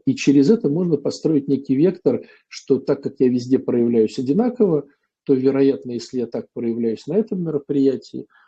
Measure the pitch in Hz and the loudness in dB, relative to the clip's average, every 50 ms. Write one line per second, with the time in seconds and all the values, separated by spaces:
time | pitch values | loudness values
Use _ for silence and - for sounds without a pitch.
0 | _ - 123 - - - 139 143 135 151 226 226 - 143 143 165 185 175 156 143 | _ -2 -2 0 2 4 4 4 6 6 4 2 2 -2 0 0 0 0 -2 -2
1 | - - - - - 156 160 143 139 - 139 131 - - 135 135 160 190 180 - | -2 -6 -6 -4 -2 0 0 0 0 0 -2 -4 -2 -2 0 2 2 0 0 0
2 | _ 147 120 - - - - _ _ _ - - - - 135 123 - - 143 139 | _ -2 -2 -2 -6 -12 -20 _ _ _ -20 -20 -2 0 0 0 0 -2 -4 -4
3 | - 123 - _ 135 127 123 123 120 123 131 120 - - 127 120 120 120 117 113 | -4 -10 -2 _ 0 2 2 0 0 0 0 0 0 0 0 0 0 2 2 2
4 | 110 107 - - 131 127 143 190 240 247 240 - 220 190 160 147 139 - _ _ | 2 0 -2 -6 -4 -2 0 0 0 0 0 0 0 0 2 -2 -4 -8 _ _
5 | _ _ _ _ _ - 139 131 127 135 135 135 139 135 131 - - 127 120 117 | _ _ _ _ _ 0 0 2 2 2 2 4 2 2 2 0 -6 -8 -10 -10
6 | 113 - - 123 117 117 - 120 110 - _ 117 117 117 113 120 117 113 110 104 | -10 -8 -6 -6 -6 -6 -6 -10 -10 -10 _ -6 -4 -4 -2 -2 -2 -2 -4 -4
7 | - 139 156 208 214 226 214 185 175 165 147 139 - - 143 143 135 135 127 117 | -8 -4 -2 -2 -2 -2 -4 -6 -4 -4 -4 -6 -6 -2 -2 2 2 2 0 0
8 | - - - 135 - - _ _ _ | -8 -12 -14 -14 -14 -14 _ _ _